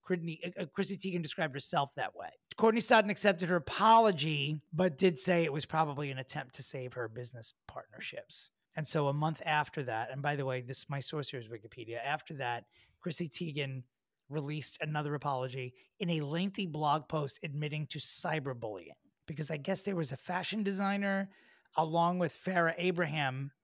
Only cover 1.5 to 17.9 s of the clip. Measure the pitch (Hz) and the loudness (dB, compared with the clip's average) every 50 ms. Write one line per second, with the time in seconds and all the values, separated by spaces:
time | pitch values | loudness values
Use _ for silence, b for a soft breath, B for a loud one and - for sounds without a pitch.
1.5 | 127 143 - - - 160 143 135 - 147 113 92 - - 98 80 - _ _ _ | -2 -4 -4 0 2 2 0 0 -2 -4 -4 -4 -4 -10 -12 -12 -14 _ _ _
2.5 | - - 214 226 220 240 - - 254 220 208 202 202 - - 208 190 165 180 160 | -2 4 4 6 6 4 6 8 8 8 8 6 0 4 4 4 4 4 2 2
3.5 | 180 175 - - - - 196 220 226 226 226 220 185 143 143 160 156 147 139 147 | 2 2 0 -2 -2 4 8 10 10 10 10 8 6 4 0 0 0 0 0 0
4.5 | 156 151 - _ - 156 185 185 143 - 190 185 170 - - 185 180 170 165 156 | -2 -4 -4 _ 0 2 2 2 4 6 4 4 4 4 2 4 4 4 4 4
5.5 | 139 156 - - - 156 160 147 139 139 151 139 135 131 131 - - 151 135 123 | 2 -2 -4 -2 2 2 2 2 0 -4 -4 -4 -4 -6 -8 -6 -6 -8 -8 -8
6.5 | - - 135 - - 139 127 127 120 123 120 113 110 120 127 120 123 117 110 - | -10 -8 -8 -6 -6 -6 -8 -8 -6 -6 -6 -6 -6 -8 -10 -10 -12 -12 -12 -12
7.5 | - _ _ - - - - _ - - - - - - - _ - - - - | -12 _ _ -16 -14 -14 -16 _ -14 -12 -10 -10 -10 -10 -12 _ -8 -8 -8 -10
8.5 | _ _ _ _ _ 160 151 - - 160 143 139 139 147 151 160 160 - - 165 | _ _ _ _ _ -6 -2 0 0 2 2 2 0 0 0 -2 -2 -2 -2 0
9.5 | 151 151 147 - - 160 139 120 113 110 120 113 131 139 139 147 147 143 139 131 | 2 2 0 0 -4 -6 -4 -4 -4 -4 -4 -6 -8 -4 -2 -2 -2 0 -2 -2
10.5 | 127 127 123 120 131 - - - 147 139 131 - - 151 139 - - 131 113 107 | -2 -4 -4 -4 -6 -6 -4 -4 -6 -6 -6 -6 -6 -6 -6 -6 -8 -10 -10 -10
11.5 | 120 107 104 107 - - 113 107 117 120 117 139 147 156 - - 165 135 131 123 | -14 -14 -14 -16 -14 -14 -10 -8 -8 -6 -2 -2 -4 -4 -4 -10 -8 -6 -4 -4
12.5 | 120 117 117 b b b b b b b - 180 147 - 170 151 - - 175 160 | -4 -4 -6 b b b b b b b -8 -6 -4 -4 -4 -4 -4 -6 -6 -6
13.5 | 143 147 143 135 131 131 123 _ _ _ _ _ _ _ _ _ 139 156 143 143 | -4 -4 -4 -4 -6 -10 -12 _ _ _ _ _ _ _ _ _ -6 -6 -4 -4
14.5 | 151 147 127 - - - 165 151 151 151 147 147 147 143 139 147 135 127 127 131 | -4 -4 -4 -6 -4 -6 -4 -2 0 0 0 0 -2 -2 -2 -2 0 0 -2 -4
15.5 | 123 135 127 127 b b b b b _ 196 170 170 156 147 139 151 165 185 202 | -4 -6 -8 -8 b b b b b _ -2 0 0 0 0 -2 -2 -2 -2 -2
16.5 | 190 - 202 175 147 151 151 147 143 156 147 _ - 156 147 135 - - - 151 | -2 -4 -4 -4 -2 0 4 4 4 4 2 _ -2 -2 -2 -2 -6 -6 -8 -6
17.5 | 139 147 151 151 143 151 151 - | -4 -4 -4 -2 -2 -4 -6 -6